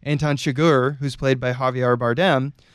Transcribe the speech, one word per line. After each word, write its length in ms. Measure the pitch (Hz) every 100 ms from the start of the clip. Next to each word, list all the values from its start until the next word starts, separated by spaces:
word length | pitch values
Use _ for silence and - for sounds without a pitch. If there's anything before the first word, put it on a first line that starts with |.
Anton 340 | 139 147 147 139
Chigurh, 600 | 156 131 165 139 127 143
who's 160 | 143
played 240 | - 139 131
by 140 | 127
Javier 440 | 123 131 127 123 123
Bardem, 560 | 120 123 185 139 139 - _